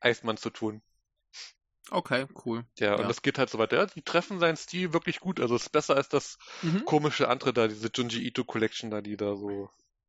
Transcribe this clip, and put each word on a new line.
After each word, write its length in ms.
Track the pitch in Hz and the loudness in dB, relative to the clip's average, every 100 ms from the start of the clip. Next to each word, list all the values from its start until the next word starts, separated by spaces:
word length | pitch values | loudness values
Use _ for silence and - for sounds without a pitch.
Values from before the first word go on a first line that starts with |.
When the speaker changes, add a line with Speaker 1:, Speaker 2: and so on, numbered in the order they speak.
Speaker 1:
Eismann 360 | 123 113 117 107 | 2 2 0 -4
zu 140 | 117 | -4
tun. 300 | - 110 107 - _ _ _ _ - - - _ _ - | -4 -4 -6 -12 _ _ _ _ -18 -18 -20 _ _ -6
Speaker 2:
Okay, 360 | - - 127 135 - | -4 0 -2 -2 -8
cool. 200 | 120 117 120 - | -6 -6 -6 0
Speaker 1:
Ja, 160 | 107 | 2
und 60 | 104 | 4
Speaker 2:
Ja. 60 | 104 | 2
Speaker 1:
das 140 | 117 | 0
geht 160 | 143 - | 0 2
halt 100 | 127 | 0
so 80 | 113 | 2
weiter. 180 | 110 127 | 2 4
Ja, 80 | 196 | 2
die 160 | 165 | -2
treffen 360 | - 170 175 190 | -2 0 0 2
seinen 180 | 170 160 | 0 0
Stil 360 | - 180 180 | -4 -4 -2
wirklich 260 | 165 - - | 0 -2 -4
gut. 220 | 185 - | -6 -2
Also 160 | 117 120 | 0 0
es 60 | |
ist 60 | - | 2
besser 260 | 151 - 139 | 0 4 2
als 120 | - | 2
das 300 | 139 - - - - | 0 0 -8 -18 -6
Speaker 2:
Mhm. 220 | 165 185 | 0 0
Speaker 1:
komische 440 | 285 151 147 - 123 | 2 2 4 2 2
andere 240 | 131 131 | 2 2
da, 140 | 120 113 | 2 2
diese 240 | 107 113 | 0 -4
Junji 320 | - 120 117 123 | -2 -2 -4 -4
Ito 180 | - | -4
Collection 460 | 120 117 110 - 117 | -4 0 0 -2 -6
da, 100 | 107 | -6
die 160 | 104 104 | -6 -4
da 180 | 104 | -2
so 360 | 101 101 101 98 _ _ _ | -2 -6 -6 -8 _ _ _